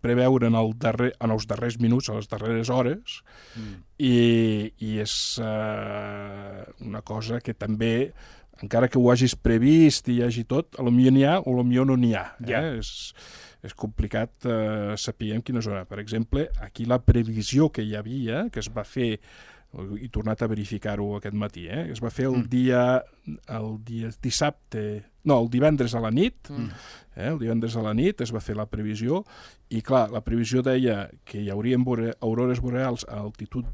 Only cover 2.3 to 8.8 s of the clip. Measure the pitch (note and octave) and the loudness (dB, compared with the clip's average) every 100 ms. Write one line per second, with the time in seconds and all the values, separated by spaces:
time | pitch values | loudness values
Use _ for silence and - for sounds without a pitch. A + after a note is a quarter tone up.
2.3 | G#2+ G#2+ A2+ A2+ B2 B2 F3+ - - _ | -6 -2 -2 0 0 0 -2 -8 -16 _
3.3 | - - A2+ G#2+ F#2+ - - C3+ A#2+ A#2+ | -20 -20 -14 -14 -14 -20 -2 4 6 6
4.3 | A#2 A2+ G#2+ G#2 - A2 G#2+ G#2 - - | 6 4 2 -2 -6 -6 -4 -4 -4 -4
5.3 | - A2 G#2+ G#2+ G#2+ G#2 G#2 G#2 G2+ G2+ | -4 -4 -4 -4 -6 -6 -8 -8 -10 -10
6.3 | G2 G2+ G2 - - A#2+ G#2+ - G#2+ A2 | -12 -14 -14 -16 -14 -12 -10 -8 -8 -6
7.3 | A#2 - A2+ G#2+ G#2+ A2+ A2+ C3+ - - | -6 -6 -8 -4 0 0 0 -2 -6 -20
8.3 | - - _ G2+ A#2 | -20 -20 _ -2 2